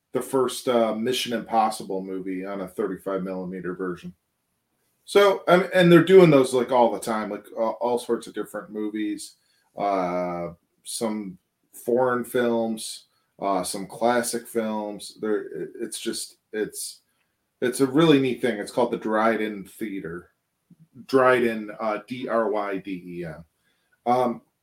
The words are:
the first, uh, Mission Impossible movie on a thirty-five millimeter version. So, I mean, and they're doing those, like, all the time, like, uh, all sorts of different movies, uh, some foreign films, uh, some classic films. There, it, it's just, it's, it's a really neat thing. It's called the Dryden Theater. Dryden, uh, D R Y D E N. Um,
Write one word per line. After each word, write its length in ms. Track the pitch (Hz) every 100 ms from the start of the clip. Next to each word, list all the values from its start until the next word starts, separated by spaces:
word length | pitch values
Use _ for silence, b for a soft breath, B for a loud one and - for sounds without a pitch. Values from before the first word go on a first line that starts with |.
| _
the 100 | 127
first, 480 | 120 135 120 - 135
uh, 280 | 120 110 110
Mission 360 | 117 123 120
Impossible 720 | 113 - 113 107 - 98 95
movie 420 | 95 95 95 92
on 180 | 95 98
a 40 | 92
thirty-five 560 | - 98 90 98 95
millimeter 520 | 92 92 90 92 87
version. 380 | 90 92 85 87 - _ _ _ _ _ _ _ _ -
So, 360 | 202 202 190 -
I 120 | 180
mean, 100 | 185
and 200 | 185 175
they're 100 | 170
doing 280 | 175 190 170
those, 220 | 139 127
like, 200 | 127 117
all 180 | 123 113
the 80 | 101
time, 320 | 120 107 101
like, 160 | 101 - 117
uh, 140 | 110
all 260 | - 120 120
sorts 300 | - 113 117
of 80 |
different 360 | 107 101 104 92
movies, 640 | 107 107 107 104 101 - _ _ _ _ -
uh, 720 | 101 95 90 90 87 87 85 85 _ _
some 560 | - - 113 107 98 - _ _ _
foreign 520 | - - 123 127 123
films, 800 | 117 127 120 117 113 110 - - - _ _ -
uh, 240 | 98 92
some 240 | 90 104 92
classic 640 | - 117 123 117 117 -
films. 680 | 117 110 107 104 101 - -
There, 220 | 107 104
it, 280 | - - 80 -
it's 200 | 110 -
just, 380 | 113 107 - _ _
it's, 500 | 107 98 - - - _ _ _ _ _ _
it's 200 | 123 127
a 60 | 135
really 320 | 139 165 139
neat 240 | 131 120
thing. 160 | 123 104
It's 140 | 98
called 180 | - 120
the 60 | 113
Dryden 680 | 110 110 113 107 107 104
Theater. 680 | 90 - 110 98 82 87 - _ _ _ _ _ _ 127 -
Dryden, 640 | 135 127 123 117 110 104 104
uh, 220 | 110 104 -
D 180 | 127 127
R 220 | 117 107
Y 300 | 104 101 95
D 420 | 101 90 90 87
E 40 |
N. 200 | 85 76 - _ _ _ _ _ 120
Um, 360 | 127 123 113 - _